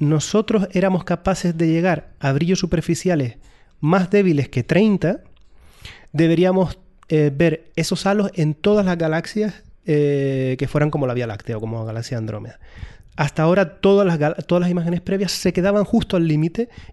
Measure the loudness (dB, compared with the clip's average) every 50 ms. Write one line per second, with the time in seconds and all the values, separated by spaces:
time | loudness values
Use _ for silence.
0 | 0 0 2 0 0 0 0 0 0 0 0 0 0 -2 -2 0 0 0 0 0
1 | -2 -4 -4 -2 -2 -2 -2 -2 -2 -2 0 0 0 2 2 2 2 0 0 -2
2 | -4 -10 -10 -4 -2 0 0 0 0 0 0 0 -2 -2 -2 -2 -2 -2 -2 -2
3 | 0 0 0 0 -2 -4 -6 -12 -20 -20 -20 -20 _ _ _ _ 0 2 2 2
4 | 2 2 2 2 4 4 2 2 0 -2 -4 -4 -2 0 2 4 4 4 2 2
5 | 0 -2 -2 -4 -8 -18 -20 -20 -20 -20 -20 -20 -20 -20 -20 -20 -20 -20 -20 -20
6 | -16 -6 0 2 2 4 4 4 4 4 2 2 0 -2 -4 -10 -18 -20 _ _
7 | _ -2 0 2 2 2 2 2 2 0 0 -2 -6 -10 -8 -6 -4 -4 -4 -2
8 | 0 0 0 0 0 -2 -2 -2 -2 -2 -2 0 0 2 2 2 2 0 0 0
9 | -2 -2 -2 -2 -4 -4 -4 -4 -4 -4 -6 -10 -16 -20 -20 -10 _ 0 0 2
10 | 2 2 0 0 0 -2 -2 -2 -2 -2 -2 -4 -4 -2 0 0 0 0 0 -2
11 | -2 -2 -2 -2 -4 -6 -8 -8 -8 -8 -8 -6 -6 -6 -6 -6 -8 -8 -8 -8
12 | -8 -6 -6 -6 -6 -6 -8 -10 -12 -14 -18 -20 -20 -20 -20 -18 -16 -16 -18 -20
13 | -20 -10 -4 -4 -4 -2 0 0 2 2 4 2 2 0 -2 0 2 4 4 4
14 | 4 2 2 0 0 -2 -2 -4 -4 0 0 0 2 0 0 -2 -2 -2 -4 -4
15 | -4 -4 -4 -2 -2 -4 -4 -2 -2 -2 0 0 0 2 2 0 0 2 0 0
16 | 0 0 0 0 2 2 2 2 0 0 -2 -4 -6 -6 -8 -18 -20 -6